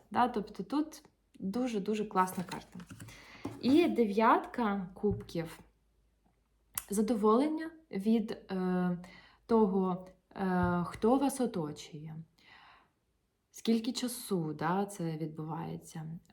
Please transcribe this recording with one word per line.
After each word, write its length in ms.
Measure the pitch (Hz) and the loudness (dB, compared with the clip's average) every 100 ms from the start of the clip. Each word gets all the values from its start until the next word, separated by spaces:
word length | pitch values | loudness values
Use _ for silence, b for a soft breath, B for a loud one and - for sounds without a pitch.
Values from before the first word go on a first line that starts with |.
| _ | _
да? 160 | 214 240 | 0 2
Тобто 360 | 220 196 - | 0 -6 -10
тут 400 | 190 285 311 - - _ _ - | -4 -2 -2 -8 -20 _ _ -10
дуже-дуже 680 | 190 220 254 220 185 214 214 | -6 -2 -2 -2 -2 -2 0
класна 380 | 190 185 - | 2 0 0
карта. 360 | 175 156 - 180 175 - B B B B B - | -6 -8 -12 -18 -16 -18 B B B B B -4
І 260 | 233 294 339 | 4 6 6
дев'ятка 1000 | 208 220 202 226 330 330 - 226 202 180 | 4 2 4 4 4 2 -2 -2 -2 -6
кубків. 680 | - 208 196 - 170 165 - - _ _ _ _ _ _ _ _ _ _ - - | -2 -2 -2 -4 -8 -8 -12 -20 _ _ _ _ _ _ _ _ _ _ -12 -4
Задоволення 840 | 202 214 233 214 226 302 311 320 - _ | -2 0 4 4 6 4 0 -6 -12 _
від, 400 | 196 202 226 220 | -2 2 2 2
е, 640 | - - 190 185 180 180 175 B B B B _ | -8 -6 -2 0 2 0 -2 B B B B _
того, 600 | 226 208 190 185 180 - - _ - | 6 6 4 2 0 -6 -20 _ -4
е, 480 | 190 180 180 175 175 | 0 2 2 2 -2
хто 300 | - 220 269 | 0 4 4
вас 240 | 277 - | 2 0
оточує. 720 | 247 190 151 151 - 151 156 160 160 _ B B B B B _ _ _ _ _ _ | -2 0 -4 -8 -12 -14 -12 -14 -16 _ B B B B B _ _ _ _ _ _
Скільки 380 | - - 226 226 | -8 0 2 0
часу, 640 | 247 247 240 - 190 156 | -4 -6 -8 -4 -2 -2
да, 320 | 151 156 185 202 | -4 -2 -2 -2
це 320 | - 165 156 | -4 -6 -4
відбувається? 880 | 156 160 156 160 165 165 165 165 156 165 _ | -6 -6 -8 -8 -8 -10 -12 -12 -10 -12 _